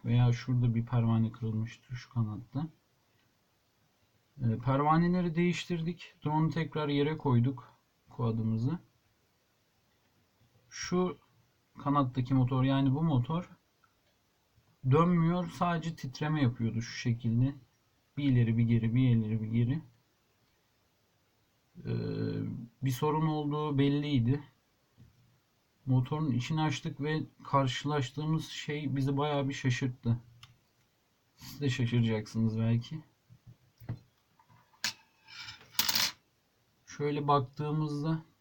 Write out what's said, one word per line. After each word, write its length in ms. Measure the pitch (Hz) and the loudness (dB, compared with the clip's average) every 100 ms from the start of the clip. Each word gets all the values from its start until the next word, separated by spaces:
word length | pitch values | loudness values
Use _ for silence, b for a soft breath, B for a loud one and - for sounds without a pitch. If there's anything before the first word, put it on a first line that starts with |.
| 117 | 0
Veya 280 | 123 123 | 4 4
şurada 420 | 120 - 123 120 113 | 2 0 0 2 0
bir 100 | 117 | 0
pervane 460 | 120 113 113 113 | 0 2 2 0
kırılmıştı 640 | 117 110 107 113 - - 120 | -2 -4 -4 -6 -10 -14 -14
şu 140 | - | -6
kanatta. 580 | 120 107 110 - 139 160 - _ _ _ _ _ _ _ _ _ _ _ _ _ _ _ - | -2 -2 -4 -8 -6 -6 -10 _ _ _ _ _ _ _ _ _ _ _ _ _ _ _ -4
Ee, 160 | 117 113 | -2 0
pervaneleri 760 | 123 135 151 160 175 180 175 160 | 0 2 4 4 4 2 0 2
değiştirdik. 800 | 175 170 - 170 160 175 - - 151 | 0 0 -4 -4 -4 -8 -12 -8 -2
Drone'u 240 | 156 156 | 2 2
tekrar 380 | 170 139 156 147 | 0 -4 -4 -2
yere 300 | 143 147 156 | 0 0 0
koyduk. 560 | 143 117 123 135 - _ _ _ - | 2 4 4 0 -10 _ _ _ -16
Quad'ımızı. 720 | - 113 113 110 110 127 180 - _ _ _ _ _ _ _ _ _ _ _ _ _ _ _ _ _ _ | -6 -4 -2 -2 0 -2 -4 -8 _ _ _ _ _ _ _ _ _ _ _ _ _ _ _ _ _ _
Şu 480 | - - 180 180 - _ _ _ _ _ - | -12 -2 0 0 -2 _ _ _ _ _ -6
kanattaki 560 | 139 143 131 131 120 | 0 2 2 0 2
motor 300 | 131 127 131 | 2 4 2
yani 320 | 131 135 135 139 | 2 4 2 2
bu 80 | |
motor 460 | 165 127 120 170 - - _ _ _ _ _ _ _ _ _ _ _ _ 131 | 2 2 0 -2 -6 -14 _ _ _ _ _ _ _ _ _ _ _ _ 4
dönmüyor. 580 | 147 170 170 165 180 175 | 6 6 4 4 0 -2
Sadece 460 | - 175 170 160 160 | -2 -2 0 -4 -8
titreme 460 | 135 - 151 151 | -10 -6 -2 0
yapıyordu 400 | 123 - 113 113 | 0 0 -2 -2
şu 160 | - - | -6 -6
şekilde. 580 | 123 113 117 117 135 147 - _ _ _ _ 147 | -4 -2 0 2 0 -2 -14 _ _ _ _ -4
Bir 140 | 143 | 2
ileri 260 | 123 113 113 | 4 4 2
bir 60 | |
geri, 320 | 117 117 110 123 | 4 2 2 2
bir 140 | 131 | 4
ileri 320 | 113 107 110 | 4 2 -2
bir 60 | 110 | 0
geri. 340 | 117 120 160 - _ _ _ _ _ _ _ _ _ _ _ _ _ _ _ _ _ _ - 57 | 0 2 0 -6 _ _ _ _ _ _ _ _ _ _ _ _ _ _ _ _ _ _ -14 -6
Ee, 60 | 58 55 53 55 53 55 57 - _ | -4 -4 -4 -4 -4 -6 -8 -12 _
bir 100 | 131 | -4
sorun 360 | 127 151 156 156 | -2 0 0 0
olduğu 500 | 151 147 151 151 139 | 0 -2 -2 0 2
belliydi. 640 | 139 147 147 135 117 147 - _ _ _ _ _ - _ _ _ _ _ _ _ 131 | 2 2 0 2 2 0 -4 _ _ _ _ _ -20 _ _ _ _ _ _ _ 0
Motorun 460 | 127 123 151 156 | 0 0 -2 -2
içini 300 | 117 120 156 | -2 -2 0
açtık 400 | 156 127 160 131 | 0 -2 -6 -6
ve 220 | 147 156 131 - | -4 -4 -6 -12
karşılaştığımız 1040 | - 139 135 - 143 147 123 - 156 160 - | 0 2 2 -2 -4 -2 -4 -4 -2 -2 -4
şey 480 | - - 147 139 135 | -10 -6 -6 -4 -2
bizi 220 | 135 139 | 0 0
bayağı 320 | 147 143 135 | 0 0 -2
bir 40 | |
şaşırttı. 640 | 135 131 123 135 - 117 117 - - - _ _ _ _ _ _ _ _ _ | -2 -2 0 -2 -2 -2 -2 -6 -20 -20 _ _ _ _ _ _ _ _ _
Siz 260 | - - | -16 -4
de 80 | 143 | -2
şaşıracaksınız 920 | 123 120 120 113 110 107 113 113 110 | 0 0 2 2 0 -4 -2 0 0
belki. 400 | 113 117 - 156 - _ _ - - - _ _ - - - _ _ _ _ _ _ _ - - _ _ - - - - - - - - - - _ _ _ _ _ _ - | 2 0 -2 -10 -14 _ _ -20 -20 -20 _ _ -14 -14 -16 _ _ _ _ _ _ _ -10 -10 _ _ -20 -18 -18 -18 -8 -4 0 0 -2 -4 _ _ _ _ _ _ -14
Şöyle 420 | - 147 147 143 | -4 -2 0 2
baktığımızda 960 | 143 127 - 151 156 151 147 160 160 - _ | 2 0 -4 -4 -2 -2 -2 -2 -2 -6 _